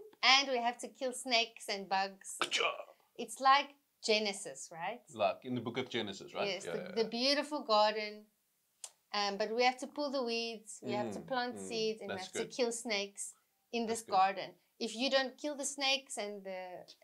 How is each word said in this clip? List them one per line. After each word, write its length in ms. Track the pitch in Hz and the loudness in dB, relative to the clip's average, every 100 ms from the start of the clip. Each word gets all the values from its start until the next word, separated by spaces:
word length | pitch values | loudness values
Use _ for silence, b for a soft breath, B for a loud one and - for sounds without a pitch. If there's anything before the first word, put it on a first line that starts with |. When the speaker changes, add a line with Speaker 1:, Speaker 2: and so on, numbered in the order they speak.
| - - | 6 2
Speaker 1:
and 260 | 240 269 277 | 8 8 6
we 100 | 254 | 2
have 200 | 233 240 | 0 -2
to 100 | 233 | -10
kill 240 | - 254 | -6 -6
snakes 520 | 247 262 233 226 - - | -4 2 2 2 -4 -6
and 200 | 202 185 | -6 0
bugs. 480 | 190 196 196 - - | 0 0 -6 -14 -4
Speaker 2:
Ka-cha. 320 | - - 160 - - - _ - | -2 2 0 0 -10 -18 _ -12
Speaker 1:
It's 220 | 226 - | -10 0
like 300 | 269 285 285 - _ _ - | 6 6 4 -10 _ _ 2
Genesis, 640 | 214 214 196 151 135 - | 2 2 -2 -8 -12 -12
right? 280 | 165 180 240 - | -6 -6 -6 -10
Speaker 2:
Like 280 | 110 98 - | 2 2 2
in 140 | 127 123 | -4 -4
the 40 | |
book 180 | 113 123 | -2 -4
of 100 | - | -2
Genesis, 420 | 117 104 98 - | -2 -4 -8 -10
right? 140 | 90 202 | -4 -2
Speaker 1:
Yes, 180 | 190 | -2
Speaker 2:
Yeah, 80 | - | -4
Speaker 1:
the, 60 | 82 | -6
Speaker 2:
yeah, 140 | - | -4
Speaker 1:
the 80 | 226 | -2
Speaker 2:
yeah. 60 | 220 | -2
Speaker 1:
beautiful 560 | 233 262 285 294 294 | 0 2 2 0 -6
garden. 580 | 233 214 214 214 214 214 208 _ _ _ _ _ - _ - | 2 4 6 2 -6 -8 -18 _ _ _ _ _ -20 _ -2
Um, 240 | 208 202 202 | 0 2 0
but 140 | 214 | 0
we 100 | 226 | 4
have 140 | 247 254 | 4 4
to 100 | 269 | -6
pull 220 | - 294 | -4 -2
the 100 | 269 | 0
weeds, 560 | 240 233 233 220 214 - | 0 0 -2 -6 -12 -12
we 120 | - | -4
have 180 | 208 220 | -2 -2
to 80 | 196 | -6
Speaker 2:
Mm, 80 | - | -4
Speaker 1:
plant 300 | 254 247 214 | -2 -2 -6
Speaker 2:
mm, 120 | 190 | -6
Speaker 1:
seeds, 320 | 226 220 220 | 0 0 -2
and 60 | 202 | -6
we 40 | |
Speaker 2:
that's 120 | 196 185 | -6 -6
Speaker 1:
have 40 | |
to 100 | 214 | -6
Speaker 2:
good. 80 | 220 - | -6 0
Speaker 1:
kill 160 | 233 | 0
snakes 600 | 233 247 202 202 - - - _ _ _ | 0 -2 -2 -2 -6 -12 -12 _ _ _
in 140 | 233 226 | -2 -2
Speaker 2:
That's 140 | 226 | -2
Speaker 1:
this 40 | - | 2
Speaker 2:
good. 60 | |
Speaker 1:
garden. 360 | 190 190 185 147 - _ - | 4 4 4 -6 -10 _ -6
If 160 | 233 | -6
you 160 | 220 262 | 0 2
don't 260 | 269 262 254 | 4 2 -4
kill 200 | 294 285 | -6 -4
the 100 | 269 | -6
snakes 500 | - 269 269 269 - | -2 2 2 0 -6
and 260 | 208 208 | -6 -6
the, 180 | 190 185 185 180 - - | -8 -8 -8 -12 -14 -12